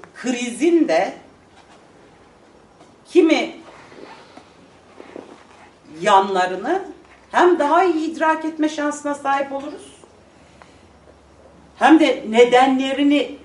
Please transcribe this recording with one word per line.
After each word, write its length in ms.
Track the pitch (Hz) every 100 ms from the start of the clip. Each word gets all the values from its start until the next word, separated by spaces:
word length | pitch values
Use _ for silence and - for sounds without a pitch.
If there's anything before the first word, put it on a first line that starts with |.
| -
krizin 760 | - 247 240 240 233 330 330 294
de 240 | 160 196 - - _ _ - - - _ - - _ _ _ _ _ _ _ - _ -
kimi 480 | 339 320 277 - - - - - - - - - - - _ - _ _ - - - - - - - - _ - 156
yanlarını 840 | 202 190 202 180 185 185 247 381 - - - - -
hem 280 | 233 359 311
daha 260 | 285 339
iyi 260 | 370 311 311
idrak 340 | - 320 311
etme 240 | 320 320 302
şansına 460 | 294 294 285 294
sahip 380 | 285 277 277 277
oluruz, 400 | 269 302 - - - - _ _ _ - - - - - _ - - _ _ - - _ -
hem 220 | 254 311
de 240 | 277 - 220
nedenlerini 1120 | 226 240 247 269 262 269 269 285 285 - -